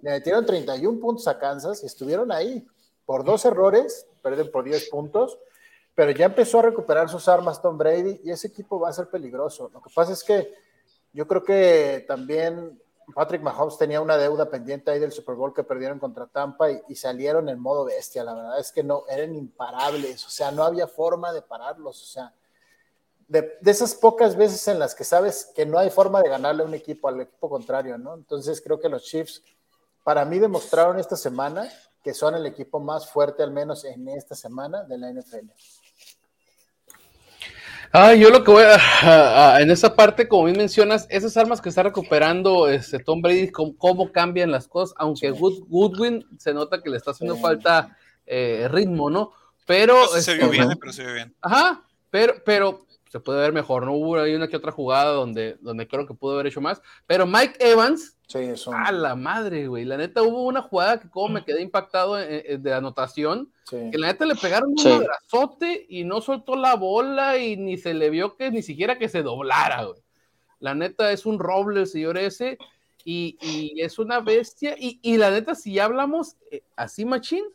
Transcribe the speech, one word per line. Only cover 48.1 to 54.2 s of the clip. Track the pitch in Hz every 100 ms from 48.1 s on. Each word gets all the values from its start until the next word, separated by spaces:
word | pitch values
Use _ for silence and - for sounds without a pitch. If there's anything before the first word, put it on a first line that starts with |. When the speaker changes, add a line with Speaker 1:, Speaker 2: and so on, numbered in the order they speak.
| _ -
Speaker 2:
eh, | 127 123 113 120
ritmo, | 156 202 170 147
¿no? | 170 208 _ _ _ _
Pero, | 180 226
Speaker 3:
Pero | 254 254
sí | 170
se | 170
Speaker 2:
este, | 165
Speaker 3:
vio | 151
bien, | 135 123
Speaker 4:
Ujú. | -
Speaker 3:
pero | 131
se | 127
vio | 127
bien. | 120 117 _
Speaker 2:
Ajá, | 175 240 349 349 _ _ _
pero, | 190 233 254
pero | - 208 196 190 _ _ _
se | 120
puede | 123 139
ver | 147
mejor, | 156 143 127
¿no? | 127
Hubo | 143 160
ahí | 165